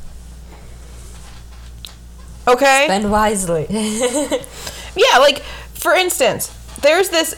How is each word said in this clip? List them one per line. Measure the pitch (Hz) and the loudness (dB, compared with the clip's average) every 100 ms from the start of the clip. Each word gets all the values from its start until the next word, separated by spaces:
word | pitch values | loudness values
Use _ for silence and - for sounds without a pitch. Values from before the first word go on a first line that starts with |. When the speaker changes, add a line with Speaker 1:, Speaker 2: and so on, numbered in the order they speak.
| - - - - - - - - - - - - - - - - - - - - - - - - 247 | -14 -16 -18 -18 -20 -20 -20 -18 -18 -18 -18 -18 -18 -18 -18 -18 -18 -18 -18 -20 -20 -20 -20 -4 2
Speaker 1:
Okay? | 247 277 269 277 | 4 6 4 4
Speaker 2:
Spend | 202 208 | 2 2
wisely. | 214 214 202 180 165 - | 2 2 0 -2 -2 -2
<laughs> | 214 214 220 247 277 277 277 - - - - - 381 | -4 -4 -2 -2 0 -2 -4 -6 -14 -14 -14 -6 2
Speaker 1:
Yeah, | 494 262 | 4 6
like, | 277 262 - - - | 6 2 -6 -14 -14
for | - 339 339 | -4 0 2
instance, | 359 - 226 - - - - - | 2 2 0 0 -6 -12 -16 0
there's | 285 339 370 | 2 4 2
this | 330 - | 2 0